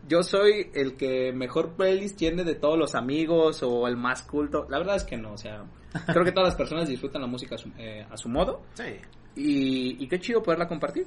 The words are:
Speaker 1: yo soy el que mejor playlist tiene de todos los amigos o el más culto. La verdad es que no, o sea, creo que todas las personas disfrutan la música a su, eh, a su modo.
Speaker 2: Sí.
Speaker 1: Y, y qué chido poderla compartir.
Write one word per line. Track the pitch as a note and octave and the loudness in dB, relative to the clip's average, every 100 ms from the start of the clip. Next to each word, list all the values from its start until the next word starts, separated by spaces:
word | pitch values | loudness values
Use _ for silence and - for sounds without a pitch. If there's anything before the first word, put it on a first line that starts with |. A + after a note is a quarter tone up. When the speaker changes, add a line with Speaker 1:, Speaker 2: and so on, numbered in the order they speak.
| C#3+ | 2
Speaker 1:
yo | E3 | 2
soy | F3 G3 G#3 G#3+ - | 4 6 6 6 0
el | C#3+ C3+ B2+ | -2 -2 -2
que | C3+ C3 B2+ | -2 0 0
mejor | B2+ - E3 E3 | -2 -2 0 -2
playlist | E3+ F#3+ F#3+ G3+ G3+ | 2 2 4 0 -2
tiene | E3 E3+ | 0 0
de | E3+ | -2
todos | - D3 D#3+ | 0 2 2
los | D3 | 2
amigos | A#2+ A#2+ D3 D#3+ E3 D#3+ D#3 | 0 0 0 2 4 4 2
o | B2+ A#2+ B2 | 0 2 2
el | A#2+ | 0
más | B2 B2+ | -2 -2
culto. | - D3 C#3+ D3 C#3+ | -4 -2 0 -2 -2
La | C#3 | -4
verdad | F3+ | 0
es | G3 | -2
que | F3 A#2+ | -2 -8
no, | G#2+ | -10
o | G#2 | -12
sea, | G#2+ G#2+ G2+ - - - - | -12 -12 -14 -18 -10 -8 2
creo | E3+ | 4
que | F3 | 4
todas | F3+ F3+ | 4 2
las | - | 2
personas | C#3 D3+ E3 | -2 -2 -2
disfrutan | B2 C#3 D3+ | -4 -6 -6
la | B2+ | -6
música | B2 B2+ A#2 | -6 -8 -12
a | |
su, | G#2 - | -12 -14
eh, | A2+ G#2+ G#2+ | -14 -14 -14
a | A2+ | -12
su | A#2+ | -4
modo. | B2+ F#3+ A#4+ - | 0 0 -2 -10
Speaker 2:
Sí. | - B3 - - - - | -12 -12 -12 -16 -20 -18
Speaker 1:
Y, | - D3 C#3+ C3+ C3 B2+ B2 | -4 0 2 2 0 -2 -4
y | C3+ | -4
qué | F3+ | -4
chido | F3+ A#3 | 0 0
poderla | G#3 E3 E3+ | 2 0 0
compartir. | E3 D3 D4+ | -2 -4 -4